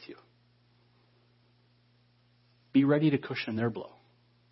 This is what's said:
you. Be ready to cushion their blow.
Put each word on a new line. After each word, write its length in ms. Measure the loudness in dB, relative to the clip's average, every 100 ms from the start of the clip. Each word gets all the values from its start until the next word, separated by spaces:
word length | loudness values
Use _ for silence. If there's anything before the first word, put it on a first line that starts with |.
| -18
you. 100 | -20 _ _ _ _ _ _ _ _ _ _ _ _ _ _ _ _ _ _ _ _ _ _ _ _ _
Be 120 | 2
ready 260 | 4 4 4
to 80 | 2
cushion 380 | -2 -10 -6 -2
their 140 | -2
blow. 200 | -4 -10 -18 _ _ _ _ _